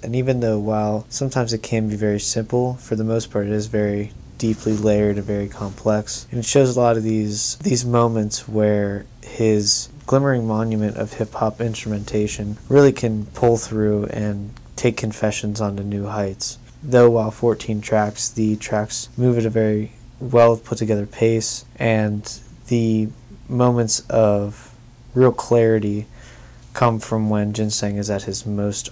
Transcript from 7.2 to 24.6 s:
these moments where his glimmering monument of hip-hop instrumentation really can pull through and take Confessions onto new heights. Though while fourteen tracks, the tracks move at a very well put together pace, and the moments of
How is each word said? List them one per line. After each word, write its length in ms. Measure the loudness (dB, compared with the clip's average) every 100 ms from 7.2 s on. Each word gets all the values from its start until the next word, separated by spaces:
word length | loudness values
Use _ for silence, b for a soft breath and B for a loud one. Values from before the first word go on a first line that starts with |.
| 0 -2 -6 -4
these 280 | -2 -2
moments 640 | 2 4 4 2 -2 -4 -4
where 600 | 2 2 2 0 -4 -10 -18
his 680 | -10 0 2 2 2 -2 -6 -10 0
glimmering 400 | 2 2 0 0
monument 520 | -2 0 0 -2 -4
of 160 | -6
hip-hop 480 | -6 -6 -2 -4 -2
instrumentation 960 | -6 -6 -6 -6 -4 -2 -2 -4 -8 -8 2
really 240 | 6 6
can 340 | 4 -2 -2 -6
pull 280 | 0 2 2
through 480 | 0 0 2 0 -2
and 460 | -4 -4 -6 -8 -14 -18 -2
take 220 | -2 0
Confessions 640 | -4 -2 -2 -2 -6 -4
onto 200 | -4 -4
new 260 | -4 -6 -4
heights. 500 | -4 -6 -6 -10 -12 -20 -14
Though 280 | 2 6 8
while 200 | 6 0
fourteen 480 | 0 0 0 -2 -6
tracks, 480 | 0 0 0 -4 -6
the 300 | -2 0 -2
tracks 500 | -2 -4 -2 -8 -10 0
move 220 | 2 2
at 80 | 0
a 40 |
very 440 | 2 0 0 -4 -12 -20 -14
well 380 | 2 6 6 4
put 200 | -2 -4
together 280 | -2 -2 -2
pace, 580 | 0 2 2 -2 -8 -12 -4
and 520 | 0 2 0 -4 -8 -16 -18 -14 -2
the 400 | 0 2 0 -2 -6 -20 -18 -6
moments 540 | 2 2 2 0 -2 0
of 680 | 2 4 2 -2 -8